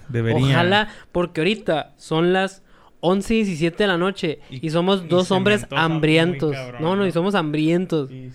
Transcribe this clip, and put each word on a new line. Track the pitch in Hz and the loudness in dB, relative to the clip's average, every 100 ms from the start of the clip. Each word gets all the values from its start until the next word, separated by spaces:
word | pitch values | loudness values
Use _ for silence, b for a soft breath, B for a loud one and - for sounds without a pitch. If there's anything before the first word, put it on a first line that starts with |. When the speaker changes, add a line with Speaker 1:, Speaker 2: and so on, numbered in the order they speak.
| - | -6
Speaker 1:
deberían. | 120 113 117 135 | -4 0 2 2
Speaker 2:
Ojalá, | 139 175 202 214 B B | 2 2 2 0 B B
porque | 175 170 165 | -4 -2 -2
ahorita | 165 220 - 156 - _ | -2 -2 -2 -2 -4 _
son | - 160 175 | -4 0 2
las | 190 190 - - b b _ | 2 0 -6 -20 b b _
once | 160 196 190 | 0 0 0
y | 226 | 0
diecisiete | 208 160 170 165 | 0 0 -2 0
de | 208 | 0
la | 170 | 2
noche | 185 190 170 135 - | 0 -2 -4 -6 -10
Speaker 1:
Y, | 131 160 | -8 -4
Speaker 2:
y | |
somos | 165 180 196 | 0 2 0
Speaker 1:
y | 165 | 2
Speaker 2:
dos | 175 185 | 0 2
Speaker 1:
se | |
me | 190 | 2
Speaker 2:
hombres | 190 208 | 2 0
Speaker 1:
antoja | - 139 160 | 0 0 0
muy | 160 | 2
Speaker 2:
hambrientos. | 156 160 170 139 156 | 4 4 2 0 -2
Speaker 1:
cabrón, | 139 127 123 | -4 -6 -4
Speaker 2:
No, | 156 196 | -2 0
no, | |
y | 196 | 0
Speaker 1:
¿no? | |
Speaker 2:
somos | 165 190 196 | 0 0 0
hambrientos. | 156 151 156 175 180 160 135 | -2 0 0 0 0 -2 -4
Speaker 1:
Sí, | 131 127 | -10 -16